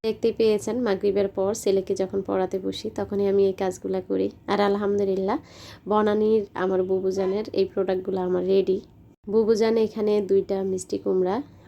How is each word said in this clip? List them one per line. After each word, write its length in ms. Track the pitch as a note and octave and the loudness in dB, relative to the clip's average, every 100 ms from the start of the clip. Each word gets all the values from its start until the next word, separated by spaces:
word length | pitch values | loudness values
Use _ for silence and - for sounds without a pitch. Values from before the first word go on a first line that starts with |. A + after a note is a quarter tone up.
দেখতে 300 | A3 A3 A3+ | -6 -2 -2
পেয়েছেন, 480 | A3 A3 G#3 G#3 B3 | 2 2 2 0 -2
মাগরিবের 480 | A#3+ F#3+ G#3 G3 G3 | 0 0 0 0 0
পর 260 | G3 F#3+ | 0 -2
ছেলেকে 400 | A3 - F#3+ F#3+ | -2 0 0 0
যখন 280 | G3 F#3+ G3 | -2 -2 -4
পড়াতে 360 | F#3+ G3 F#3 F#3+ | -2 -2 -2 -4
বসি, 320 | F#3+ F#3+ A3 | -6 -6 -8
তখনই 340 | A3 G3+ G3+ G3 | -6 -4 -2 2
আমি 180 | G3 G3 | 4 2
এই 60 | |
কাজগুলা 480 | F#3+ F#3+ F#3 F#3+ F#3+ | 2 -4 -4 -4 -4
করি। 300 | F#3 F#3+ G3+ - - | -2 -2 -2 -6 -4
আর 140 | G3+ | 0
আলহামদুলিল্লাহ, 800 | G3+ G3+ G3+ G3+ G3 F#3+ F#3+ C#4 - - - - - | 2 0 0 0 0 0 -2 -4 -6 -20 -20 -14 -2
বনানীর 580 | G#3+ G#3+ G#3 G#3+ A3 G3+ | 0 2 2 2 2 0
আমার 280 | - F#3 F#3+ | -4 0 0
বুবুজানের 640 | F#3 F#3+ F#3+ F#3+ F#3+ G3 A3 | 0 0 0 -2 -2 -2 -2
এই 120 | - | -2
প্রোডাক্টগুলো 560 | F#3+ - F#3+ F#3 F#3 F#3+ | -2 0 0 -2 -2 -2
আমার 260 | F3+ F3+ F3+ | 0 0 2
রেডি। 340 | G3 F#3+ F#3+ - - - _ - | 2 2 0 -4 -18 -20 _ -2
বুবুজান 460 | G#3+ A3 A3 A3 A3+ | 2 4 4 4 2
এখানে 440 | A3 A3 G#3+ G#3 | 0 0 0 0
দুইটা 420 | F#3+ G3 F#3+ G3 | 2 2 2 -2
মিষ্টি 360 | F#3+ F#3+ - G3+ | -2 -4 -4 -4
কুমড়া, 440 | G3+ F#3 F3+ G#3+ C#4+ - | 0 0 0 -2 -6 -14